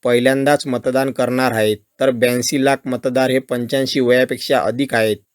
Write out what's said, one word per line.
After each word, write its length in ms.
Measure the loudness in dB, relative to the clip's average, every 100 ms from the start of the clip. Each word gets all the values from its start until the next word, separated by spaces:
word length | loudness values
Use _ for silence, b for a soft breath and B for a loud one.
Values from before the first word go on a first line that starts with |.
पहिल्यांदाच 640 | 2 2 2 2 2 2 0
मतदान 440 | -4 -2 0 -2
करणार 400 | -2 -2 0 0
आहेत, 260 | 0 0 -2 _ _
तर 120 | -2
ब्याऐंशी 540 | 2 0 0 -2 0 0
लाख 120 | 0 -4
मतदार 440 | -4 -2 0 0
हे 100 | 0
पंच्याऐंशी 600 | -2 -6 -2 -2 -2 0
वयापेक्षा 600 | 2 2 2 -2 -2 0
अधिक 340 | 0 -2 -2
आहेत. 240 | 0 0 -2 _